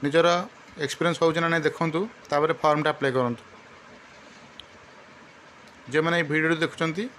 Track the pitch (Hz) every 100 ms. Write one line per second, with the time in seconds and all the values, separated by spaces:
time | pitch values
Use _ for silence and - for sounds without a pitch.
0 | 143 156 170 175 202 - - - 143 -
1 | 165 165 165 160 170 165 156 156 165 160
2 | 214 - - 147 156 160 156 147 147 151
3 | 139 127 123 120 - - - - - -
4 | - - - - - - - - - -
5 | - - - - - - - - - 139
6 | 165 170 160 151 156 165 165 - 165 160
7 | 240